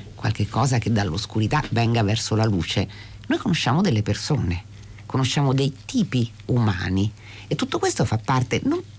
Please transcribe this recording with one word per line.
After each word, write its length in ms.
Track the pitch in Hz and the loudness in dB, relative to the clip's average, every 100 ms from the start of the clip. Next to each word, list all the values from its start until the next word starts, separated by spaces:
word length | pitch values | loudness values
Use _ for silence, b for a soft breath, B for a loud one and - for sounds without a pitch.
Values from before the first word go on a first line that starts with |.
| B | B
qualche 320 | - 110 - 104 | -6 -2 -2 -2
cosa 280 | 110 135 120 | 0 2 2
che 140 | 104 | 2
dall'oscurità 720 | 113 101 80 - 110 107 147 - | 0 0 -2 -4 0 2 0 0
venga 320 | 110 113 117 | 0 2 2
verso 320 | 101 107 - | 2 0 0
la 100 | 107 | 2
luce. 420 | 110 95 78 104 - B B B B | 2 2 0 -2 -2 B B B B
Noi 120 | 330 | -2
conosciamo 420 | - 160 123 147 | 0 0 2 2
delle 220 | 202 110 | 4 2
persone, 640 | 104 104 - 139 85 87 - B B B B | 0 -2 0 0 0 -2 -6 B B B B
conosciamo 460 | 131 131 151 139 | 0 0 2 2
dei 200 | 131 139 - - | 4 2 -2 -4
tipi 440 | 254 185 127 113 - - | 0 2 2 0 -4 -2
umani 640 | 123 107 90 95 95 104 - B B B | 2 2 2 0 2 0 -2 B B B
e 60 | 151 | -4
tutto 220 | 262 349 | -2 0
questo 260 | 381 - | 0 2
fa 140 | 117 117 | 2 0
parte, 420 | - 131 127 117 | 0 0 2 0
non, 160 | 269 349 - | 0 -2 -4